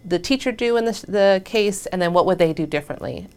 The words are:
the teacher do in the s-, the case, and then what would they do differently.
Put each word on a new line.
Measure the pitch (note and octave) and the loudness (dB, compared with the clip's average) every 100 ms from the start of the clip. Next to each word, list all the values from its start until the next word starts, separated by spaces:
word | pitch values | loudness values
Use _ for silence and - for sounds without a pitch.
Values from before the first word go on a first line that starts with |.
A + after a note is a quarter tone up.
the | F3 F3+ | -4 -2
teacher | - C4+ C4 | 0 -2 -2
do | A#3 A#3+ | -2 0
in | A#3 | 0
the | A3+ | 0
s-, | G#3 | -4
the | - G3+ G3 F#3+ | -4 2 4 2
case, | F#3+ A3+ G#3 G3 - | 0 0 0 -2 -4
and | F#3 | -2
then | F3 | 2
what | F3 | 4
would | F#3 F3+ | 4 4
they | E3 | 2
do | D#3+ | 2
differently. | D3+ D3 - - A#2 - F#3+ | -2 -4 -6 -8 -8 -10 -14